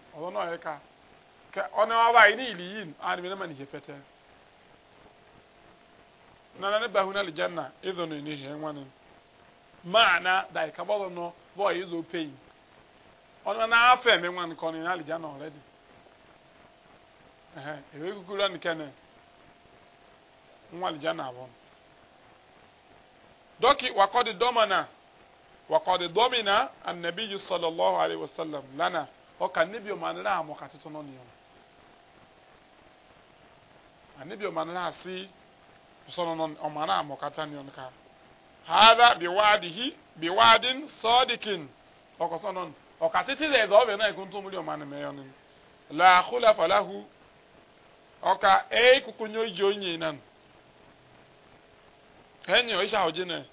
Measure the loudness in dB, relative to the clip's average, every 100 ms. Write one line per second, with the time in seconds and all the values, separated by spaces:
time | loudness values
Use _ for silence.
0 | -20 -14 -10 -6 -6 -8 -10 -12 -16 _
1 | _ -20 _ _ _ -8 -4 0 2 4
2 | 6 8 8 6 -4 -8 -10 -10 -12 -10
3 | -8 -6 -8 -10 -10 -12 -16 -16 -16 -20
4 | -20 _ _ _ _ _ _ -20 _ _
5 | -20 _ _ -20 _ _ -20 -20 _ _
6 | _ _ _ -20 _ -8 -2 -2 0 0
7 | 0 -2 -6 -4 -6 -6 -10 -10 -10 -6
8 | -6 -8 -10 -10 -12 -10 -10 -12 -16 -20
9 | _ -20 _ _ _ _ _ _ 0 4
10 | 4 4 2 -2 -2 -6 -6 -6 -4 -4
11 | -4 -8 -12 -14 -16 -4 -2 -2 -4 -8
12 | -8 -8 -8 -12 -20 -20 _ _ _ _
13 | -20 _ _ _ -6 -2 2 6 8 6
14 | 6 4 2 -6 -8 -6 -6 -6 -4 -6
15 | -6 -8 -10 -12 -14 -16 -20 _ _ -20
16 | -20 _ _ _ _ -20 -20 _ _ -20
17 | _ _ -20 _ _ -16 -12 -12 -14 -14
18 | -12 -12 -10 -2 -2 -2 -6 -6 -8 -16
19 | _ _ -20 -20 -20 -20 _ -20 _ _
20 | _ -20 _ _ _ -20 -20 -8 -6 -6
21 | -6 -6 -8 -12 -18 -20 _ _ _ _
22 | _ _ -20 -20 _ -20 -20 _ _ -20
23 | _ _ -20 _ _ 0 2 4 0 2
24 | 2 2 -2 0 0 2 2 2 -2 -10
25 | _ _ -20 _ _ -20 -2 0 2 0
26 | 0 2 2 2 2 2 0 -6 -10 -8
27 | -6 -6 -8 -8 -6 -4 -2 0 0 2
28 | 0 -2 -8 -10 -10 -10 -12 -4 -4 -2
29 | -8 -12 _ -8 -4 0 -2 -4 -10 -8
30 | -8 -6 -4 -4 -4 -10 -16 -18 -16 -16
31 | -16 -18 -20 -20 _ -20 _ _ -20 -20
32 | _ -20 -20 _ _ _ _ _ -20 _
33 | _ -20 _ _ -20 _ _ -20 -20 _
34 | -20 -20 -16 -8 -6 -4 -4 -4 -6 -8
35 | -10 -12 -12 -18 -20 _ _ -20 _ _
36 | -14 -6 -4 -2 -4 -6 -8 -6 -2 -2
37 | -2 -8 -10 -8 -10 -10 -16 -16 -18 -18
38 | -20 -20 -20 -20 _ -20 0 6 8 10
39 | 8 6 0 2 4 2 0 -8 -8 -10
40 | -18 -8 -2 4 8 8 4 -4 -8 -6
41 | 2 4 2 -2 -4 -6 -8 -18 _ _
42 | _ -8 -6 -6 -8 -8 -10 -12 _ -4
43 | 0 0 -2 -2 2 2 6 6 6 4
44 | -2 -2 -10 -12 -10 -10 -8 -8 -10 -10
45 | -10 -12 -16 -20 -20 -20 -20 _ -10 4
46 | 8 8 6 2 4 4 4 2 0 -6
47 | -16 _ _ _ _ _ _ _ _ _
48 | _ -6 -2 2 6 4 4 4 8 6
49 | 4 -10 -8 -6 -6 0 0 0 -2 -4
50 | -4 -6 -14 _ _ -20 -20 -20 -20 -20
51 | _ -20 -20 -20 -20 -20 -20 _ _ _
52 | _ -20 -20 _ 0 0 2 0 0 0
53 | 0 -2 -6 -8 -12